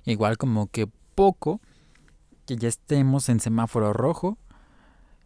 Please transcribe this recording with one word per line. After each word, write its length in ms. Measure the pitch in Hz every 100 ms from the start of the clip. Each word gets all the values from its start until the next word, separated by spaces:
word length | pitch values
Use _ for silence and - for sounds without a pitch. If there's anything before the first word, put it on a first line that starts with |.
igual 340 | - 107 107 113
como 300 | 135 110 104
que 200 | - 107 - _ -
poco 440 | 196 - 151 196 - _ _ _ _ _ _ _ -
que 80 | 120
ya 100 | 117
estemos 600 | - - 147 135 135 131
en 120 | 117
semáforo 520 | 113 113 117 120 107
rojo. 460 | 107 131 165 180 220 - - - _ _ _ - -